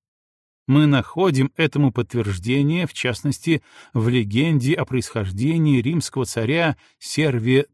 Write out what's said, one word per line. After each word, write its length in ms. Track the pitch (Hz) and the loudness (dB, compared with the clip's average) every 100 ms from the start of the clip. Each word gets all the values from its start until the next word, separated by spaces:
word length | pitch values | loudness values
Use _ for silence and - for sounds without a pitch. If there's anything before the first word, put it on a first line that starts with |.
| _ _ _ _ _ _ - | _ _ _ _ _ _ 2
Мы 200 | 143 151 | 4 4
находим 680 | 135 - 160 185 131 - - | 2 0 0 2 2 0 0
этому 360 | 156 143 139 | -2 2 0
подтверждение, 960 | 113 110 120 104 90 101 139 143 175 165 | 0 -4 -4 -4 -4 -2 0 0 0 -4
в 60 | |
частности, 680 | - 127 113 143 - 170 156 - - - | -4 -6 -4 -4 -4 -2 -2 -4 -20 -8
в 160 | 123 113 | -2 0
легенде 680 | 123 104 113 165 147 127 | 0 0 0 2 2 0
о 100 | 165 | -2
происхождении 960 | - 127 - 113 95 95 143 165 151 131 | -2 -4 -4 -4 -4 -2 -2 0 2 2
римского 440 | 117 165 - 135 | 0 -2 -4 -4
царя 520 | 117 117 110 165 165 - _ _ | -4 -4 -2 0 0 -4 _ _
Сервия 680 | - 147 156 120 117 131 143 | -8 -2 0 0 2 2 2